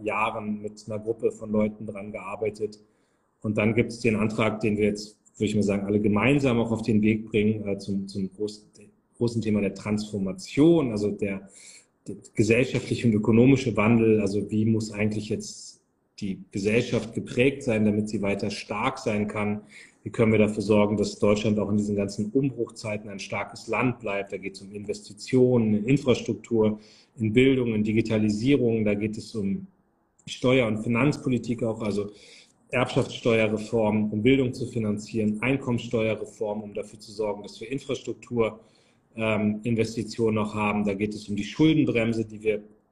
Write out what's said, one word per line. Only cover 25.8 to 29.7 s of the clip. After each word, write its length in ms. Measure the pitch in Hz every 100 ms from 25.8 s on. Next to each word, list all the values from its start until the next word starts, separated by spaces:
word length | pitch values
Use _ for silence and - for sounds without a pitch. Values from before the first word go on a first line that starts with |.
Infrastruktur, 960 | 110 139 127 110 - 104 - 113 107 107 - - _ -
in 120 | 110
Bildung, 400 | 120 135 127 117
in 120 | 107
Digitalisierung. 1000 | 107 110 110 110 107 104 131 139 120 113
Da 100 | 104
geht 220 | 101 107 107
es 160 | - 110
um 320 | 98 92 -